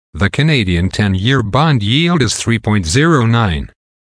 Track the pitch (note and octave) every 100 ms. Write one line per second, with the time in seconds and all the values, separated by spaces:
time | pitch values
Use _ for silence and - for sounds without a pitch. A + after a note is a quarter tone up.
0 | _ D#2+ F#2+ - D#3 C#3+ F#2+ F2 F#2+ -
1 | G#2 F#2+ A2 C3+ G#2+ C3 D#3+ C3+ G2+ C#3
2 | E3+ F3 A2 - - A2+ A2+ G#2+ D#2+ A#2
3 | E3 D3+ A2+ A#2 G#2+ D2+ B1 _ _ _
4 | _